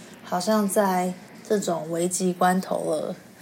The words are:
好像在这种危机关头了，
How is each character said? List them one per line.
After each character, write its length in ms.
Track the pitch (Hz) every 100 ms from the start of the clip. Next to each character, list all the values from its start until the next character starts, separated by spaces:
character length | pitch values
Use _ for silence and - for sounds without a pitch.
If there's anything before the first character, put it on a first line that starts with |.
| - -
好 160 | - 180
像 300 | 180 220 202
在 420 | 214 196 185 180 180 - - -
这 100 | 208
种 300 | 190 165 156
危 180 | 170 180
机 240 | - 185
关 300 | 175 180 185
头 300 | - - 170
了， 240 | 156 - 180 - -